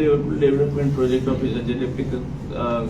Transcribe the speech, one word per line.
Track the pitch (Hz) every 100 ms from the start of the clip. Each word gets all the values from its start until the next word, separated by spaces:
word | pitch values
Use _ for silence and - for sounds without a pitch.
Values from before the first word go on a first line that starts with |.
| 151 143 143 147
ડેવલપમેન્ટ | 143 139 143 143 139
પ્રોજેક્ટ | 131 127 131 135
ઓફિસર | 123 131 107
જે | 117
ડેપ્યુટી | 120 127 -
ક-, | - 127 123 - - 123
અ, | 120 117